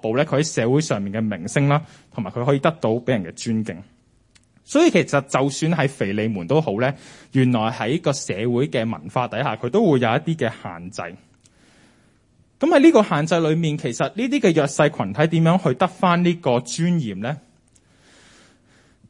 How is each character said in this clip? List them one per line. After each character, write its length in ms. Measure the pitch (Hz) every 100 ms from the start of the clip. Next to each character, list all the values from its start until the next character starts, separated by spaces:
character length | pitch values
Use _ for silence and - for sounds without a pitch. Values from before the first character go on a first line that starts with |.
保 120 | 113
咧 100 | 117
佢 120 | 151 135
喺 40 |
社 280 | 156 - 117
會 100 | 135
上 220 | 156 113
面 100 | 98
嘅 80 | 104
名 260 | 113 98 80
聲 220 | - 143
啦， 140 | 143 151 - _
同 100 | -
埋 60 | 107
佢 120 | -
可 120 | 120
以 40 | 139
得 120 | 165 160
到 120 | 117
俾 180 | 117 120
人 140 | 123
嘅 80 | 85
尊 300 | 85 - 113
敬。 140 | 107 85 98 _ _ _ _ _ _ _
所 220 | - 285 339
以 40 |
其 140 | 180
實 160 | 139 143
就 300 | 139 135 139
算 220 | 135 160
係 140 | 175 139
腓 280 | - 98
利 120 | 104 110
門 200 | 101 85
都 120 | 151
好 200 | 151 101
咧， 160 | 127 139 - - -
原 200 | 135 127
來 180 | 120 110
喺 300 | 113 110 156
個 100 | 160
社 180 | - -
會 340 | 92 117 120 151
嘅 220 | 139 113
文 200 | 92 -
化 180 | - 120
底 140 | 107
下， 100 | 139 113
佢 120 | 123
都 140 | 190
會 160 | 226 135
有 100 | 117
一 40 |
啲 240 | 120 160 160
嘅 140 | 117 -
限 280 | 107 87 87
制。 120 | - 87 92 _ _ _ _ _ _ _ _ _ _ _ _ _ -
咁 80 | 285
喺 100 | 339
呢 120 | 277
個 100 | 294
限 240 | 208 156 156
制 140 | 175
裏 140 | 160
面， 220 | 160 165 151
其 160 | 143
實 120 | 113
呢 100 | 147
啲 260 | - 247 277
嘅 140 | 208
弱 120 | 160 139
勢 220 | - 147
群 240 | - 107
體 140 | 110 160
點 180 | 170
樣 180 | 160 180
去 120 | 170
得 120 | 127 180
返 380 | - 185 175
呢 80 | 175
個 240 | 170 151 120
尊 340 | 123 - 170 175
嚴 180 | 120 95
呢？ 180 | 110 151 _ _ _ _ _ _ _ _ _ _ _ _ _ _ _ _ _